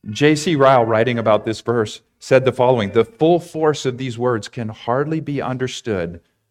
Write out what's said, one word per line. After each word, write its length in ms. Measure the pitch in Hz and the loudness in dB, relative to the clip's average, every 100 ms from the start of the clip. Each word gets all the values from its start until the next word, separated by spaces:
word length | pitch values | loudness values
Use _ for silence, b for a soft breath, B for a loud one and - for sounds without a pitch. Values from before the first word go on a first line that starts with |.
| - | -12
J 260 | 107 147 | 0 2
C 220 | 151 165 151 | 2 0 4
Ryle, 300 | 135 131 113 | 6 6 4
writing 320 | 110 120 120 | 2 0 0
about 260 | 110 107 | 2 0
this 160 | 110 110 | 0 -6
verse, 400 | - 120 107 - _ _ | -2 -2 -2 -6 _ _
said 280 | - 131 131 | 2 2 2
the 60 | |
following, 400 | 120 123 127 101 | 2 2 2 2
"The 120 | 110 | 0
full 340 | 110 _ 160 170 | 0 _ 2 2
force 460 | 170 156 156 147 | -2 -2 -2 0
of 140 | 135 123 | -4 -6
these 200 | 131 113 | -10 -4
words 300 | 123 117 - | -2 -2 -6
can 220 | - 110 | -10 -10
hardly 500 | 110 - 123 151 160 | -10 -4 -2 -2 -4
be 220 | 151 139 | -6 -6
understood 800 | 120 127 127 - - 98 85 85 _ _ _ | -6 -6 -6 -8 -6 -4 -4 -10 _ _ _